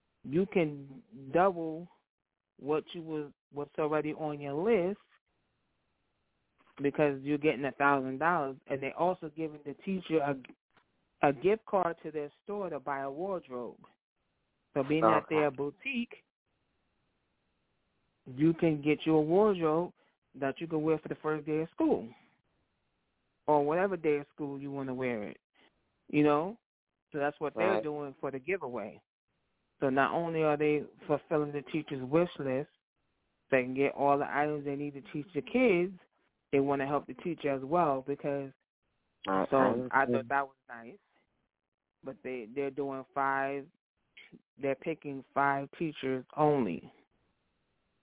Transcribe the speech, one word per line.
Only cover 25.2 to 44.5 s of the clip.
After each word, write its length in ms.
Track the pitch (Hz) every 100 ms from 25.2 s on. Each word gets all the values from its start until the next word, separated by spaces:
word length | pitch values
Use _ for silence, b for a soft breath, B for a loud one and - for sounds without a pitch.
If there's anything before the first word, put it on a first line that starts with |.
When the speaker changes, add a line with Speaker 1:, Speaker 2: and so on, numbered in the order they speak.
Speaker 1:
it, 140 | 98 - _ b b _ _ _ _
you 140 | 151
know? 340 | 147 147 175 233 _ _ _ _ _
So 80 | 151
that's 200 | 143 -
what 140 | 147 147
they're 180 | 180
Speaker 2:
Right. 100 | 190
Speaker 1:
doing 320 | 160 147 143 139
for 120 | 143
the 80 | 131
giveaway. 600 | 135 190 139 120 101 73 _ _ _ _ _ _ _ _
So 100 | 139
not 240 | 131 135
only 300 | 139 170 165
are 140 | 156 147
they 260 | 151 147 - - -
fulfilling 460 | 143 - 156 147
the 100 | 143
teacher's 380 | 131 160 147 139
wish 260 | 127 156 175 -
list, 300 | 135 131 147 _ _ _ _ _ _ _ _
they 120 | 131
can 100 | 127
get 200 | 131 139
all 240 | - 139 143
the 180 | 139 123
items 300 | 151 151 143
they 100 | 139
need 180 | 147
to 80 | 139 -
teach 200 | 151 143
the 80 | 143
kids, 520 | 131 247 254 175 180 185 _ _ _ _ _
they 100 | 139
wanna 260 | 139 139 135
help 180 | 147 -
the 80 | 131
teacher 340 | 185 160 147
as 140 | 135
well 380 | 135 175 160 135 139
because, 440 | 143 151 139 135 - _ _ _ _ _ _ -
Speaker 2:
I, 180 | 95 92
Speaker 1:
so 60 | 135
Speaker 2:
I 80 | 131
Speaker 1:
I 60 |
Speaker 2:
understand. 420 | 120 127 131 135
Speaker 1:
thought 140 | 123 120
that 180 | 139 139
was 80 | _ _
nice. 280 | 117 117 202 _ _ _ _ _ _ _ _ _ _
But 120 | 135 -
they, 240 | 127 127 107 131
they're 160 | 139
doing 340 | 135 139 135 131
five, 520 | - 139 135 135 139 131 _ _ _ _ - - - _